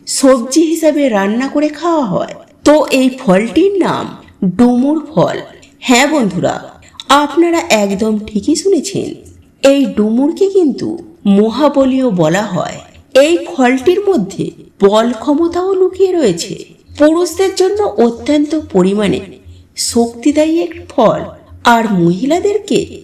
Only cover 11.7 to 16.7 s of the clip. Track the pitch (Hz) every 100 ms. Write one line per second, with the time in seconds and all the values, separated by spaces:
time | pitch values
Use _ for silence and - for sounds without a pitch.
11.7 | 285 269 262 254 180 156 185 208 180 -
12.7 | - - - _ 262 294 339 - - 247
13.7 | 262 262 359 403 349 180 - - - -
14.7 | - 196 214 233 247 - 294 339 349 370
15.7 | 381 370 370 381 349 254 175 208 - -